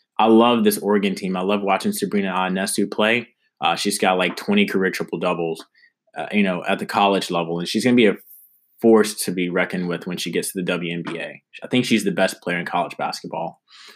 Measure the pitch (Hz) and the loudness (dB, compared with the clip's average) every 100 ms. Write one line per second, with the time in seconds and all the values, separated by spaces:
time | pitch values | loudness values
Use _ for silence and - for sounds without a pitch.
0 | _ - 110 113 120 117 104 104 101 104 | _ 0 6 6 6 4 2 2 0 2
1 | 98 92 95 92 95 104 98 95 104 101 | 0 -2 -4 -2 0 0 0 0 -2 -2
2 | 95 101 95 92 92 95 101 - 101 - | -2 -2 -2 -2 -2 -2 -2 -2 -2 0
3 | 107 120 110 _ _ - 82 85 104 - | 2 0 -4 _ _ -4 -2 0 -2 0
4 | 101 92 90 - - 104 98 98 95 - | 2 2 0 -2 0 2 2 0 0 -2
5 | 95 85 90 85 82 80 - _ _ _ | -6 -4 -2 -2 -4 -6 -12 _ _ _
6 | _ - 80 104 95 90 - 98 101 110 | _ -12 -2 0 0 0 -4 -4 -2 2
7 | 101 95 - 87 82 85 87 113 123 123 | 2 2 0 -4 -2 -4 -4 0 2 4
8 | 104 92 _ - _ _ _ _ 113 110 | 4 2 _ -20 _ _ _ _ 6 6
9 | 107 - - 92 87 90 87 92 87 85 | 4 -2 -4 -2 -2 -2 -2 -4 -4 -6
10 | 92 87 87 87 - 98 90 90 85 87 | -6 -8 -4 -4 -4 -6 -4 -4 -4 -6
11 | 82 82 80 - _ - - 123 123 110 | -8 -10 -10 -14 _ -18 -2 0 2 2
12 | 98 90 95 - 90 87 85 90 - - | 2 0 0 -2 -6 -4 -2 -4 -4 -4
13 | 82 - 87 - 82 - _ - - | -6 -6 -8 -8 -8 -12 _ -20 -20